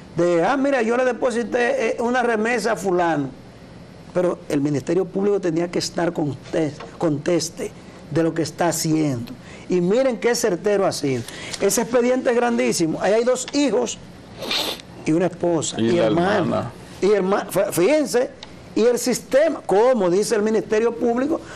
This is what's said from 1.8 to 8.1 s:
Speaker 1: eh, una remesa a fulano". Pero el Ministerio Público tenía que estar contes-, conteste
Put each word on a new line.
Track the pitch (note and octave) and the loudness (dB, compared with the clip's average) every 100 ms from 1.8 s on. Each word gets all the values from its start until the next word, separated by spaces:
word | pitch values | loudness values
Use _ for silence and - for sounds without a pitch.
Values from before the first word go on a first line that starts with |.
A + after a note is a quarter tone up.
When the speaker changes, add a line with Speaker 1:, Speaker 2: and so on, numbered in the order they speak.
| A3+ | -2
Speaker 1:
eh, | - | -2
una | A#3+ B3+ | 0 0
remesa | A#3+ A3 A3 A#3+ A3 | 2 0 0 0 0
a | G3+ | -2
fulano". | F#3+ F3+ E3+ D3+ C3+ - - - - - - - - | 0 2 2 0 -2 -8 -20 -20 -20 -20 -20 -20 -6
Pero | C3+ E3+ - - | 0 0 -2 -4
el | D3 | -2
Ministerio | C#3+ C#3+ C#3 F3 | 0 -2 0 -2
Público | F#3 F#3+ G3+ G3+ | 0 -2 0 0
tenía | F#3 D#3+ F3 | 0 -2 -2
que | F3+ | -4
estar | - - E3+ | -4 -2 -2
contes-, | E3+ D3+ - - F3+ D3+ - - - | -2 -4 -6 -6 -2 -2 -4 -16 -4
conteste | E3+ C#3+ D3 E3+ - - - - - - - | -2 0 0 0 -2 -8 -12 -12 -20 -20 -4